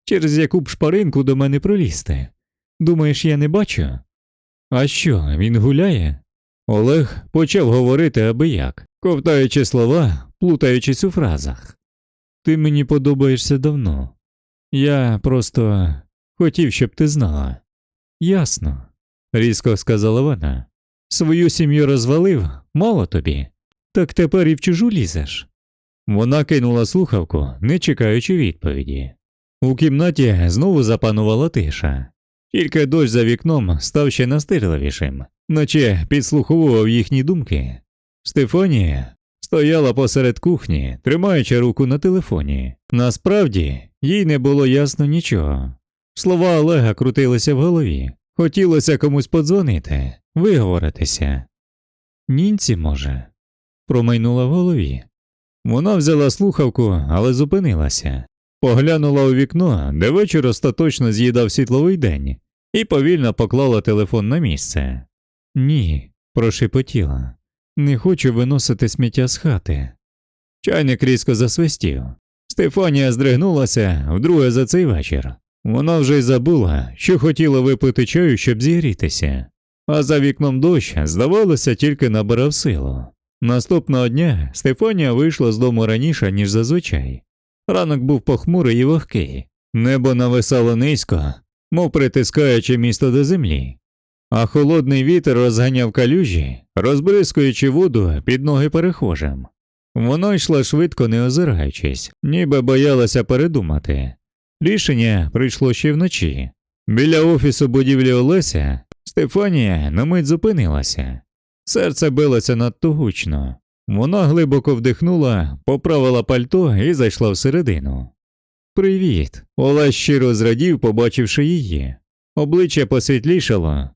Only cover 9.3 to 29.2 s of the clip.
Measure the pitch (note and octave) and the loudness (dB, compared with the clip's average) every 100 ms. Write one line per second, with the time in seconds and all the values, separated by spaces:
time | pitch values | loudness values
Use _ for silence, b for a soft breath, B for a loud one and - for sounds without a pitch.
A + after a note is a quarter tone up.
9.3 | C#3+ C3 D3 B2+ B2 A#2 E3 B2 D2 - | 2 2 0 0 0 2 2 0 -2 -8
10.3 | - F3+ D3+ C3+ B2 C#3 C3 G3 E3+ A#2+ | -4 0 2 2 0 0 -2 -2 -2 -2
11.3 | D2+ C#2+ B1 - - _ _ _ _ _ | -2 -6 -10 -16 -20 _ _ _ _ _
12.3 | _ D#3 D#3+ D3+ D3 C3 D3+ C#3 C3+ C#3 | _ -2 0 2 0 0 0 0 2 2
13.3 | C3 - C#3 D3+ D3 G2+ C#2 B1+ _ _ | 0 0 -2 -2 -2 -2 -4 -8 _ _
14.3 | _ _ _ - C3+ C#3+ C#3 B2 G#2+ C3 | _ _ _ -6 -2 0 2 0 0 0
15.3 | B2+ A#2 - A2 G2+ E2+ C#2+ - _ _ | 0 0 0 0 2 0 -2 -10 _ _
16.3 | - E3 E3+ C#3+ - B2 - D#3 D3 G2+ | -2 -2 0 0 0 -2 0 0 0 0
17.3 | D2+ C2+ B1+ _ _ _ _ _ - E3+ | -2 -6 -8 _ _ _ _ _ -6 0
18.3 | F#3+ D3 - D2+ C2+ - _ _ _ _ | 0 0 -4 -6 -8 -12 _ _ _ _
19.3 | - A#2 G#2+ B2 G2+ - G#2+ G#2+ A2+ C#3+ | 0 0 0 0 -2 0 0 2 2 0
20.3 | G#2 D2+ C2 A#1+ _ _ _ - - D#3+ | -2 -4 -6 -10 _ _ _ -8 -2 0
21.3 | E3 E3+ - D3+ D3 C#3 C#3 A#2 D#3 F#3+ | 2 2 2 2 2 2 2 2 2 2
22.3 | D3 D#2+ C2 _ D3 A3 F#3 F2 E2 D#2 | 0 -2 -8 _ -2 0 0 0 -2 -2
23.3 | C#2+ C2+ _ _ _ _ - E3 - D#3+ | -4 -6 _ _ _ _ -2 -2 0 0
24.3 | F#3+ D#3+ D3+ F#3 E3+ A#3+ F#3+ E2+ E2 C#2 | 2 2 0 0 0 0 0 -2 -4 -8
25.3 | - - _ _ _ _ _ - G2+ A#2 | -10 -16 _ _ _ _ _ -2 0 2
26.3 | D3+ D3 D3 A#2+ A#2+ A2+ F#3 F3+ G#2 D#2+ | 0 2 2 2 0 0 0 0 -2 -2
27.3 | D#2 C#2 C2 G#2+ F3 - - A2 A#2 D3+ | -4 -4 -4 -2 0 0 0 0 0 0
28.3 | F3+ G#2 - E2 C#2 C#2 C2+ C2 - | 0 -2 -4 -6 -6 -6 -8 -10 -14